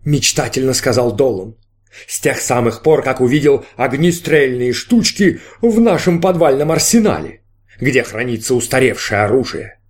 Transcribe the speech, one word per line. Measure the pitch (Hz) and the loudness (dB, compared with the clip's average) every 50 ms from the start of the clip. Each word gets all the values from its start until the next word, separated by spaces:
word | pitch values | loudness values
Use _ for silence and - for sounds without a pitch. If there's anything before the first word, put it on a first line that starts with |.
| - | -2
мечтательно | 151 147 135 - - - - 135 113 - 131 131 131 127 | -2 -2 0 0 -2 -2 -2 -4 -4 -4 -2 -2 -2 -2
сказал | - - 135 113 131 123 120 | 0 -2 0 0 2 0 0
Долан. | 104 104 139 131 110 92 92 110 113 _ _ _ _ _ _ _ _ - - | 0 0 0 0 0 -4 -8 -12 -16 _ _ _ _ _ _ _ _ -20 -16
«С | - - - | -12 -12 -4
тех | - 143 131 - | -2 -2 -2 -2
самых | - - 127 123 120 117 110 - - | -2 -2 -2 0 0 -2 -2 0 2
пор, | 156 156 - - | 2 2 2 0
как | 131 131 - | -2 -2 0
увидел | 127 123 135 151 135 147 139 135 - - _ | 0 2 2 2 4 4 2 2 0 -10 _
огнестрельные | - 123 135 123 139 165 175 170 170 - - 165 151 139 131 127 123 123 123 123 | -4 -4 -2 0 0 0 0 0 -2 -2 0 2 2 2 2 0 -2 -2 -2 -2
штучки | - - - 240 233 - - - - 202 175 - - - - - - | -4 -2 0 2 2 2 0 0 2 2 2 2 0 -10 -20 -8 -2
в | - 233 214 220 | 0 2 4 4
нашем | 233 233 180 156 - 180 170 170 | 4 4 2 2 0 0 0 2
подвальном | 175 190 180 165 170 147 135 135 147 156 | 0 0 2 2 2 2 2 2 0 0
арсенале, | 160 160 156 - - 233 214 202 110 76 78 - - - _ _ _ _ _ _ _ - | 0 0 0 2 2 2 2 2 -2 -4 -8 -12 -16 -20 _ _ _ _ _ _ _ -4
где | 123 139 123 127 117 | -4 0 0 0 -2
хранится | - 107 110 123 127 117 104 107 - 127 | -2 -8 -8 -6 -6 -6 -6 -2 -2 -2
устаревшее | 120 120 - - 131 131 123 101 - - - 107 101 | -2 -2 -2 -2 0 0 0 0 -2 -6 -4 -2 0
оружие. | 107 101 117 135 123 - - 80 - - - _ _ | 0 2 0 0 -2 -2 -8 -12 -12 -14 -18 _ _